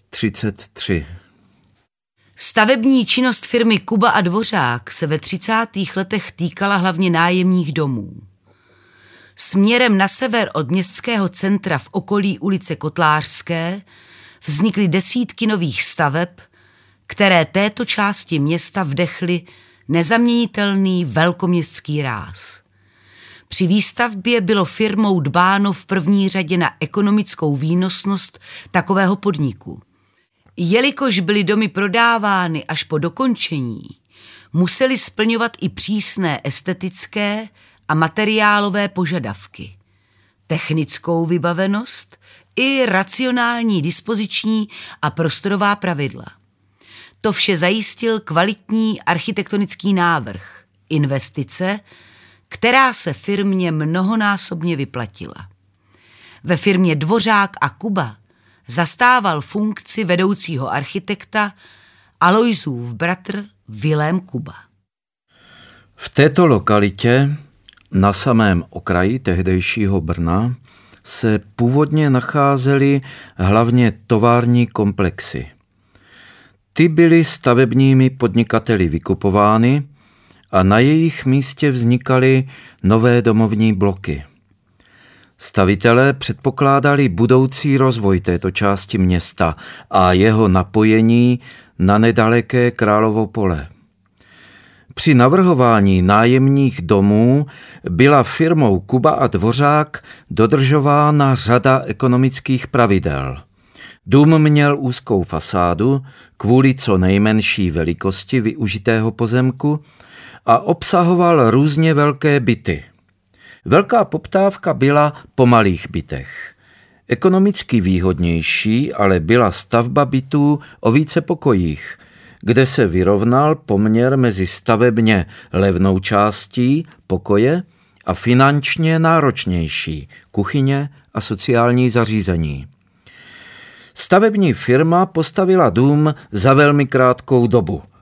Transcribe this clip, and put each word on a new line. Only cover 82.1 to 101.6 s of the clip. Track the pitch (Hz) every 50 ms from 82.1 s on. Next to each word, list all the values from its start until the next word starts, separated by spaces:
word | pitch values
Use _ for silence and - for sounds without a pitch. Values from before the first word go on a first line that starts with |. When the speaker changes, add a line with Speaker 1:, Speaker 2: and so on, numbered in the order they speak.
| 131 127 127 131 131 131 131 135 - - - - - _ -
Speaker 1:
nové | 92 107 113 113 123 120 120
domovní | 101 117 110 110 113 107 110 104 110 110 107
bloky. | 92 101 101 95 95 98 - 76 71 71 - _ _ _ _ _ _ _ _ _ _ _ _ _ _ _ _ _ _ _ _ _ _
Stavitelé | - - - 101 95 92 104 85 - 117 117 123 131 139 139
předpokládali | 135 - - - - - 139 131 - 143 139 139 139 131 147 143 139 143 123
budoucí | 87 85 117 113 127 131 131 131 131 - - 147 135 131
rozvoj | 135 131 123 117 104 98 95 90
této | 92 - 87 85 - 95
části | 92 - 104 101 101 98 - - - 101
města | 92 90 90 87 - - - - 95 82 78 - - - - - - _
a | - 95 92 90 92
jeho | 92 98 113 110 107 110 98
napojení | 92 92 90 98 - 107 107 110 110 113 113 113 117 120 120 123 123 120 - - - - - _ _ -
na | 90 95 101 107
nedaleké | 110 117 110 117 110 110 117 120 113 - - 123 120 123
Královo | 120 - 117 107 104 107 110 110 104 110 110 98
Pole. | - 113 104 95 85 73 71 82 - _ _ _ _ _ _ _ _ _ _ _ _ - - - - - - _ _ _ _ - -
Při | - - 165 147
navrhování | 123 120 127 156 185 190 180 170 131 127 120 117 107 98 98 95 92
nájemních | 90 92 101 107 113 120 127 131 135 135 139 139 139 131 - -
domů | 87 82 107 98 98 101 104 107 113 123 131 143 147 135 - - - - - - - -
byla | 90 82 131 139 147 139 123
firmou | - - - 156 160 170 156 139 110 98 90
Kuba | - - - 127 131 156
a | 147 - 139 -
Dvořák | - 92 90 110 120 127 147 143 147 151 151 151 - - - - - - _ _
dodržována | - - 110 113 156 139 135 131 143 151 135 147 143 147 147 151 151 147 139 135 131
řada | 127 - 110 120 123